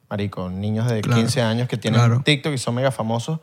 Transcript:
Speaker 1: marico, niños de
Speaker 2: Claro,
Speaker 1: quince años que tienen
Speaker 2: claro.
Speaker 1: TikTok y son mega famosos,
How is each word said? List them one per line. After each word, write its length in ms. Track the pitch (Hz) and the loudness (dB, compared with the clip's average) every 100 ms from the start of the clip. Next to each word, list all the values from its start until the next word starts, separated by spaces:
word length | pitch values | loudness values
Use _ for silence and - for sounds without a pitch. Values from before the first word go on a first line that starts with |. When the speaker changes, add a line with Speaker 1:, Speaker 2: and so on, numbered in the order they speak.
| _ | _
Speaker 1:
marico, 400 | 104 104 - 90 | -4 -4 -4 -6
niños 400 | 92 104 107 120 | -4 -2 0 0
de 120 | 113 | 0
Speaker 2:
Claro, 180 | 120 120 | 2 2
Speaker 1:
quince 200 | 113 127 | 2 2
años 260 | 113 113 123 | 0 0 -2
que 80 | 120 | -2
tienen 220 | - 120 | 2 4
Speaker 2:
claro. 200 | 120 120 | 4 4
Speaker 1:
TikTok 300 | 151 143 160 | 2 0 0
y 40 | 135 | -4
son 180 | 120 120 | -2 0
mega 160 | 135 | 0
famosos, 480 | 123 113 117 139 160 | 0 -2 -2 -4 -6